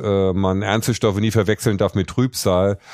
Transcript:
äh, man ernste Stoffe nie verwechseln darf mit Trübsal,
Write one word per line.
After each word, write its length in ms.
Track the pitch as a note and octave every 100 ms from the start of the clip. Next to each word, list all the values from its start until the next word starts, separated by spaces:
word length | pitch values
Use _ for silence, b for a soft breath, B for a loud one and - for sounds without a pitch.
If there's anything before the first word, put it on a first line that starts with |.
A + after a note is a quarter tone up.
äh, 300 | G#2 G2 F#2+
man 280 | F#2 F#2+ F#2+
ernste 320 | G2+ A2 B2+
Stoffe 280 | A2 A2 G2
nie 100 | A2
verwechseln 460 | A2 G2+ G#2+ A#2 G2
darf 180 | G2+ G#2
mit 140 | F2
Trübsal, 680 | - B2+ - G2+ F2+ G2 G2+ B